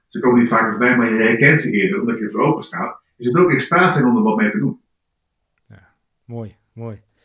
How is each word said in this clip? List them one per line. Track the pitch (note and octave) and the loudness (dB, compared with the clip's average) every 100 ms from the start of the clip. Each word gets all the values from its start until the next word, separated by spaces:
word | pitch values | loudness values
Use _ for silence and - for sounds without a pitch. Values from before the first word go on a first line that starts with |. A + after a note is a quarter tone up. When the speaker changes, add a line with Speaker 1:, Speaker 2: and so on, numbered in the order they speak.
| _ | _
Speaker 1:
ze | A#2 | -2
komen | B2 A#2+ | 2 4
niet | A#2 | 4
vaker | A2+ A2+ | 0 0
voorbij, | G#2+ B2 A#2+ | 0 0 2
maar | A#2 | 0
je | A2 | 2
herkent | A2+ A2+ C#3 - | 2 4 4 2
ze | - | 0
eerder, | G2+ F#2 G2+ | 0 0 -2
omdat | A#2 A2 | -4 -4
je | G2+ | -6
ervoor | G#2 | -2
open | D3 - | 0 -2
staat. | - - - - _ - | -4 -10 -10 -12 _ -6
Je | |
zult | A#2+ E3 F3+ | -2 2 2
ook | |
in | C3 | 2
staat | - F3 F#3 | 0 2 2
zijn | - B2 | 2 2
om | A#2 | 2
er | |
wat | A2 A2 | 0 0
mee | G#3+ | -2
te | - | -2
doen. | C#3 - _ _ _ _ _ _ _ _ _ | -4 -6 _ _ _ _ _ _ _ _ _
Speaker 2:
Ja, | G2 _ _ _ _ - | -20 _ _ _ _ -16
mooi, | A#2 G#2+ - _ | -14 -14 -18 _
mooi. | A#2 A#2 G#2 _ _ | -16 -14 -14 _ _